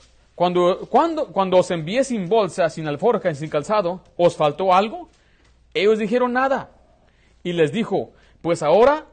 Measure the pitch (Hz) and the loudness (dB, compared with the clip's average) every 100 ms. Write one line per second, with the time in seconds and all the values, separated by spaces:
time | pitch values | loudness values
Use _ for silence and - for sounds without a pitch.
0 | _ _ _ - 175 180 175 202 190 247 | _ _ _ -2 0 2 2 0 0 0
1 | 339 320 254 190 190 180 175 175 156 233 | 0 -2 -6 -2 2 2 2 -2 -4 -2
2 | 262 233 170 220 185 - 165 165 156 147 | -2 -4 0 0 0 0 -2 -2 -6 -2
3 | 220 208 180 139 156 156 147 214 170 185 | 0 0 -2 -4 -4 -4 -2 -2 -2 -6
4 | _ - 175 170 151 147 190 185 214 359 | _ 0 2 2 -2 0 2 2 2 -4
5 | 339 _ _ _ _ _ _ 156 202 220 | -16 _ _ _ _ _ _ -2 0 2
6 | 214 240 247 240 269 254 - _ _ _ | 0 0 0 -2 -2 -2 -6 _ _ _
7 | _ _ _ _ 175 170 151 180 220 175 | _ _ _ _ -4 0 0 0 -4 -4
8 | 113 _ _ _ 160 170 147 185 262 302 | -8 _ _ _ -4 -2 2 6 6 4
9 | 302 | -4